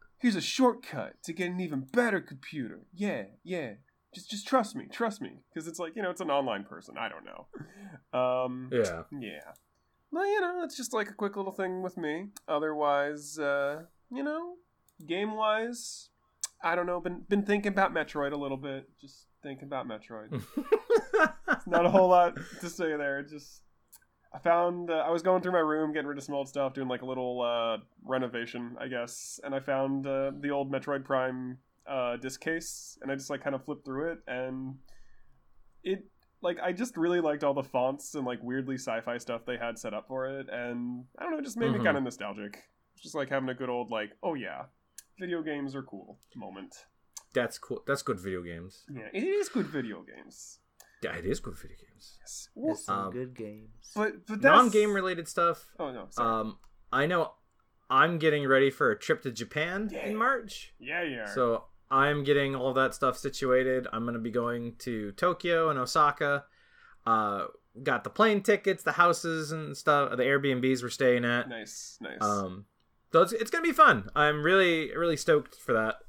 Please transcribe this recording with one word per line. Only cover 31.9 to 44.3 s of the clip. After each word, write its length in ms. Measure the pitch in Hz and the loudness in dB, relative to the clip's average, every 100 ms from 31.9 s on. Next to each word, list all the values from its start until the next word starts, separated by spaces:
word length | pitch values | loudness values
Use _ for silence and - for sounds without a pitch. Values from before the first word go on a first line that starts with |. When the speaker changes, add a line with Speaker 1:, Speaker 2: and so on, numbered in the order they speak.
| 135 123 120 | -2 -2 -2
Speaker 1:
disc 220 | 131 - | -6 -6
case, 560 | 165 165 165 - - - | -4 -4 -6 -14 -16 -10
and 80 | 135 | -6
I 60 | 135 | -6
just, 120 | 135 | -4
like, 120 | 139 | -6
kinda 160 | 143 135 | -4 -4
flipped 260 | 143 143 | -4 -8
through 280 | 139 131 165 | -6 -4 -4
it, 80 | 165 - | -6 -8
and 500 | 127 131 131 131 135 - - - - - - _ - - _ | -6 -4 -6 -8 -10 -16 -20 -20 -20 -20 -20 _ -20 -20 _
it, 220 | - 196 - _ _ _ | -6 -6 -6 _ _ _
like, 160 | 175 170 | -4 -2
I 100 | 180 | -2
just 240 | 180 240 170 | -2 -4 0
really 240 | 170 175 | 2 2
liked 220 | 160 147 | 2 2
all 120 | 147 | 0
the 100 | 139 | 0
fonts 500 | 131 127 127 143 - | 0 0 0 -2 -6
and, 100 | 151 | -6
like, 160 | 127 120 | -4 -4
weirdly 340 | 120 131 131 131 | -4 -4 -4 -6
sci-fi 420 | 131 113 120 120 | -4 -6 -4 -6
stuff 260 | - 117 | -4 -6
they 120 | 127 117 | -6 -6
had 220 | 117 113 | -6 -6
set 140 | 113 | -8
up 120 | 104 - | -8 -6
for 200 | 131 131 139 | -6 -6 -8
it, 100 | 131 | -8
and, 560 | 120 120 120 120 123 127 - | -6 -6 -4 -6 -8 -12 -10
I 60 | |
don't 80 | 349 | -6
know, 60 | 311 | -6
it 60 | |
just 120 | 277 226 | -6 -2
made 140 | 226 | 0
Speaker 2:
Mm-hmm. 80 | 214 | 2
Speaker 1:
me 60 | |
kinda 160 | 170 143 | 2 2
nostalgic. 600 | 127 - 104 104 104 - - _ _ | 0 -6 -8 -8 -10 -12 -20 _ _
It's 80 | _ | _
just, 120 | 156 151 | -10 -6
like, 140 | 135 | -2
having 180 | 135 131 | -2 -2
a 60 | |
good 160 | 127 127 | -4 -4
old, 200 | 123 113 | -4 -4
like, 220 | 110 104 - | -4 -6 -6
"Oh 120 | 180 | -4